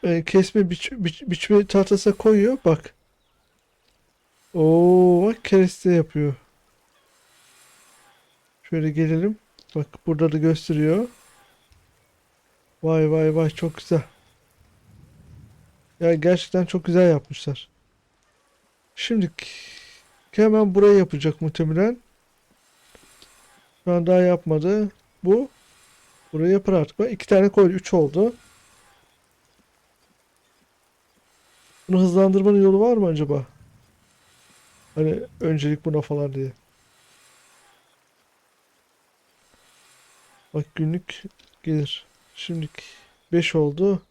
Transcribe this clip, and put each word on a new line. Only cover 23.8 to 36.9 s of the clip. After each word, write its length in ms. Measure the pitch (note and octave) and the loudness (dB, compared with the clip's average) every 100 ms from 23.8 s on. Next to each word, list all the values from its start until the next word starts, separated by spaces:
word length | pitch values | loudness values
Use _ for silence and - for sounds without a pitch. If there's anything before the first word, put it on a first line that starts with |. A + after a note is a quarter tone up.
Şu 80 | - | -4
an 140 | F3 E3+ | -2 2
daha 140 | F3+ | 2
yapmadı. 720 | F3+ F3 E3+ D#3 E3 G#3 G#3 _ _ _ | 4 0 -2 -2 -2 -2 -4 _ _ _
Bu 240 | F3 G#3+ C#4 _ _ _ _ _ _ _ _ | 0 0 0 _ _ _ _ _ _ _ _
burayı 200 | D#3 E3 | -4 0
yapar 200 | G3 G3 | 0 0
artık. 260 | F#3 D3 - | -2 -2 -4
Bak, 140 | A3+ | -6
iki 140 | G#3+ - | -6 0
tane 220 | G3 G3 | 2 4
koydu. 240 | G#3 F#3 | 4 2
Üç 220 | F#3 - | 2 -2
oldu. 400 | F#3 D3 D3+ A3 A#3 _ _ _ _ _ _ _ _ _ _ _ _ _ _ _ _ _ _ _ _ _ _ _ _ _ _ _ _ _ _ _ _ _ _ - | -2 0 0 -2 -4 _ _ _ _ _ _ _ _ _ _ _ _ _ _ _ _ _ _ _ _ _ _ _ _ _ _ _ _ _ _ _ _ _ _ -2
Bunu 120 | F#3 | 0
hızlandırmanın 600 | F#3 F3 G3 G3 G3 G3+ | 2 4 2 2 2 4
yolu 180 | G3 G3 | 4 4
var 160 | A3+ A#3 | 2 0
mı 100 | F#3 | 0
acaba? 400 | D3+ D3 C#3+ B2+ _ _ _ _ _ _ _ _ _ _ _ _ _ _ | -2 -4 -4 -6 _ _ _ _ _ _ _ _ _ _ _ _ _ _
Hani 260 | - D#3 - - - | -4 -2 -4 -10 -8
öncelik 440 | E3 D#3 D3 D3+ | -4 -4 -4 -4
buna 160 | E3 D3+ | -4 -6
falan 320 | D3 D3 C#3+ | -6 -6 -6
diye. 180 | C3+ C3+ - _ _ _ | -8 -12 -14 _ _ _